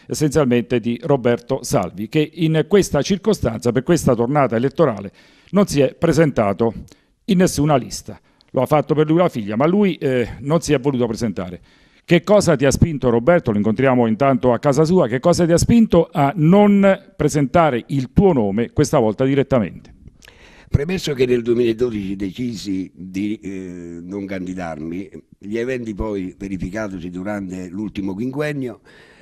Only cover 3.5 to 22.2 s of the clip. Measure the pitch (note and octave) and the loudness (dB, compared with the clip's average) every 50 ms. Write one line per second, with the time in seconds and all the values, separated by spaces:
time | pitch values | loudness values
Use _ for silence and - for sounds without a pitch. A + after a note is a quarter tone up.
3.5 | A2+ G#2+ - A#2+ G#2+ B2+ B2 - F3 - - C#3 B2 G#2 A#2 A#2+ D3 D3 C3+ A2+ | -4 -2 -2 0 0 0 0 0 0 2 2 2 2 2 0 0 2 0 0 0
4.5 | A2+ A2+ B2 C#3 - - E3 C3 A2 G2 G2 F#2+ - _ _ _ _ _ _ - | 0 0 -2 -2 0 0 0 0 0 -4 -10 -14 -16 _ _ _ _ _ _ -2
5.5 | - G3 G3+ - D3+ C#3+ C3 C3 - - - F3+ C#3+ D3 E3 C#3+ - A#2+ G#2+ G2 | 2 2 2 2 4 2 2 2 2 0 0 2 4 4 2 2 2 0 0 0
6.5 | G2 - A#2 A2+ - - - - - _ _ _ _ _ _ - G3 F3 F#3 E3 | 2 0 0 0 -2 -4 -14 -20 -20 _ _ _ _ _ _ 0 2 2 2 2
7.5 | - - C#3+ D#3 D3 B2+ A2 G2 - - - - - - _ _ _ _ _ _ | 2 0 0 2 2 0 0 -4 -12 -14 -14 -16 -20 -20 _ _ _ _ _ _
8.5 | - C3 B2+ - D3+ D3+ C3+ - D#3 C#3+ D#3 D3+ D#3+ E3+ F#3 D#3+ - B2 G2+ G2 | -4 -2 0 2 0 0 2 0 0 0 2 2 2 2 2 0 -2 -4 -6 -4
9.5 | G#2+ A2 C#3+ E3 F#3 G#3 G#3 F#3+ D#3+ - C#3+ C3+ C3 B2 A2+ - - - A#2+ C#3 | -2 0 0 2 2 2 2 2 0 -2 -2 -2 0 0 -2 -2 -6 -8 -4 -2
10.5 | D#3+ E3+ - - D3+ C3 A#2+ D3 C3 A#2+ A#2+ A2 A2+ F#2+ A#2 A2 F#2+ - F#2 F2+ | -2 0 0 0 0 0 0 0 0 0 -2 -2 -2 -4 -4 -6 -6 -6 -8 -10
11.5 | F2+ - _ _ _ _ _ _ _ _ _ - E3+ E3+ - - G#3+ G3+ D3 E3 | -12 -16 _ _ _ _ _ _ _ _ _ 2 2 2 4 4 2 4 4 4
12.5 | D#3 A#2+ C#3+ C3+ - - - E3+ D#3 B2+ - B2 A2+ A#2 A#2+ D#3+ F3 E3+ - A#2+ | 2 2 2 2 2 2 0 -2 -2 -2 0 0 2 2 2 2 2 2 2 0
13.5 | G#2 G#2 G2+ A2 G#2+ B2+ C3 C3+ B2+ B2 A#2 A2+ A2 F#2+ C#3 C#3 C3+ A#2+ - B2+ | 0 0 0 0 0 2 2 2 4 4 2 2 2 2 2 2 2 2 2 2
14.5 | A#2 A2 - D3 C3 C#3+ D#3+ D3 F#3 F3+ D3 G#2+ A#2+ C3 - F3 E3 B2 F3 D#3 | 0 2 2 0 2 2 2 4 4 2 2 2 0 0 2 2 2 2 2 2
15.5 | E3+ E3 - - A#3+ A#3 A3+ - - E3+ E3 - - D#3+ C#3 C#3 - E3 D3 D#3+ | 2 2 4 4 4 4 4 4 4 2 2 2 0 0 0 0 2 2 4 6
16.5 | F#3+ G#3 G#3 G#3 G3+ G3+ G3 G3 F#3+ E3+ - - - - D3+ D3 - D#3 C#3+ B2 | 6 6 6 6 6 4 4 4 2 0 -2 -12 -6 -2 -2 0 0 0 0 2
17.5 | - F3 E3 D3+ B2 A2+ - - C#3+ C#3 B2+ - - - G3+ F#3+ E3 B2+ G#2 G2 | 2 2 2 2 2 -2 -4 -4 -4 -4 -4 0 2 4 4 4 4 4 2 0
18.5 | F#2+ A2 A#2 - - - D3 - - C#3+ A2+ A2 G2+ - C3 C3+ C#3 C3+ B2+ - | 0 -2 -4 -2 0 0 0 2 2 2 2 2 0 0 0 0 2 0 0 2
19.5 | C3+ B2 G2+ E2 F2 - - - - - - - _ _ - - - _ - - | 2 0 0 -2 -6 -14 -20 -20 -20 -20 -20 -20 _ _ -20 -20 -20 _ -20 -20
20.5 | - - - - - C3+ C#3+ E3+ F#3+ F3+ - D#3+ C#3+ B2 C3 B2 B2 A#2+ A2+ A#2+ | -20 -20 -8 -2 -2 0 0 0 -4 -4 -4 -4 -2 0 0 2 2 0 0 0
21.5 | A#2 A#2+ A#2+ A2+ A2+ A2 B2 B2 A2 G#2 G2 F#2 G2 G2 | 0 2 2 0 0 0 -2 -2 -2 -4 -6 -6 -6 -6